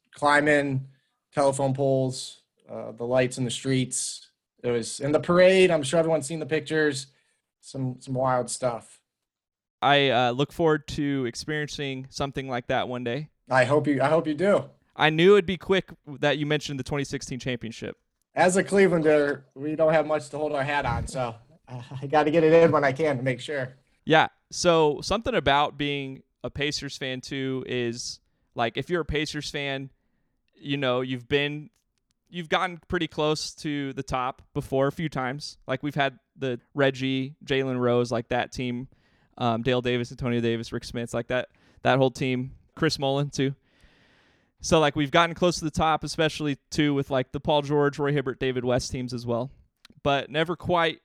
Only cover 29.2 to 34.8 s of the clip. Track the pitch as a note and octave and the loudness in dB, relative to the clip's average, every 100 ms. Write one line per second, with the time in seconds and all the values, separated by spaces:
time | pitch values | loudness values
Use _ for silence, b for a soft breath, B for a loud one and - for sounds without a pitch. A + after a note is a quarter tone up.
29.2 | D3+ D3 C#3 D3+ C#3 C3+ C3+ _ _ _ | -4 -6 -8 -8 -6 -6 -10 _ _ _
30.2 | _ _ _ _ C#3+ C#3+ C3+ B2 B2+ C3 | _ _ _ _ -6 -2 0 0 -2 -6
31.2 | A#2+ C#3+ C#3+ D3 D3 _ _ _ _ _ | 0 0 0 -6 -14 _ _ _ _ _
32.2 | _ F3 D#3+ F3+ F3+ E3+ _ F3+ D#3+ - | _ -12 -2 -2 -2 -6 _ -4 -4 -2
33.2 | D3+ D#3 - - D#3+ D3 C#3 C3+ C3+ C3 | -2 -2 -4 -10 -6 -4 -6 -8 -6 -4
34.2 | B2+ - - D3 C#3 C3+ | -4 -8 -10 -10 -4 0